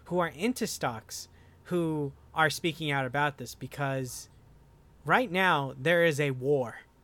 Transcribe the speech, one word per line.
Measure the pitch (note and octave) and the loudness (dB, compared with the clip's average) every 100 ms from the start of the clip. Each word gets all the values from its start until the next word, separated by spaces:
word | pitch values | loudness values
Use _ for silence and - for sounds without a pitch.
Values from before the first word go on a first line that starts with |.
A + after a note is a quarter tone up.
| - | -4
who | F3 | -2
are | E3 | -2
into | D3 G#3+ B3+ G#3+ | -2 -4 -2 -4
stocks | - C#3+ A2 - - - - - - | -4 -4 -4 -10 -14 -14 -20 -20 -20
who | - F3+ E3 D#3 C#3+ - - D#3+ | -6 -2 -2 -2 -4 -8 -6 2
are | D#3 | 2
speaking | - F3 D#3+ D#3 | 2 -4 -2 -2
out | C#3 C3 | -2 -2
about | C#3+ D3 C#3 | 0 -2 -2
this | B2 - | -12 -12
because | C3 - C#3 C3+ B2+ - - - - - - - _ - | -14 -6 -4 -4 -6 -10 -16 -20 -20 -20 -20 -20 _ -12
right | C3+ F#3+ B3 | 2 2 4
now | F3+ F#3+ D3+ C3+ C3+ | 2 4 4 0 -2
there | C#3 F3 E3+ | 2 4 4
is | C#3+ | 4
a | C#3+ | 0
war, | B2+ C3 C#3+ A#2 - - _ | 0 2 2 0 -6 -18 _